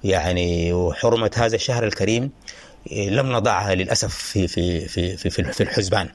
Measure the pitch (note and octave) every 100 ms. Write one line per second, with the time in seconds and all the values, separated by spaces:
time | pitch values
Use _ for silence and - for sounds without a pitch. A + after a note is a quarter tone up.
0 | G2+ F#2 E2 F2+ F2 E2+ E2+ F2 F2 D2+
1 | A#2 A#2 G#2+ - A2+ A2 - A#2+ A2+ -
2 | G2 A2+ C3+ - - - - - - -
3 | G2+ A2 C3 A#2+ A2 F#2 G2+ F#2 F#2+ -
4 | - - - G2+ F2 - F2 E2+ F2 -
5 | F2 F2+ E2+ - - - A2+ - G2 G2+
6 | F2+